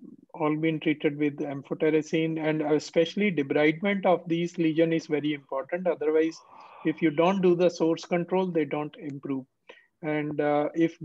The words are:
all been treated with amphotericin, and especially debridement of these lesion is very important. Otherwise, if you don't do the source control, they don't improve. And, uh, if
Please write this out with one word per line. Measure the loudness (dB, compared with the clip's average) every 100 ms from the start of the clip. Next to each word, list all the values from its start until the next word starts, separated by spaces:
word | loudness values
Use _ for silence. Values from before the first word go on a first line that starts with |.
| -18 -20 _
all | -4 -2 0
been | 0 0
treated | -2 0 -2 0
with | -2 -2
amphotericin, | -6 -8 -8 -2 2 2 0 -2 -2 -2
and | -2 -2
especially | 2 0 0 0 0 2 0
debridement | 0 0 2 2 2 -2 0 2
of | 2 0
these | -2 -2 0
lesion | 0 2 2
is | 2 -2
very | -2 -2
important. | -4 -6 -8 -6 -4 -2
Otherwise, | 0 2 2 2 -2 -18 -20 -20 -6
if | -4 0
you | 0
don't | 2 2 4
do | 2
the | 4 2
source | 2 0 0
control, | -2 -2 0 -2 0
they | -2
don't | -2 -4 -6 -10
improve. | -12 -10 -6 -6 -8 _ _ -20 _ _
And, | -6 -4 -4 -2
uh, | 0 2 0
if | 0 0 0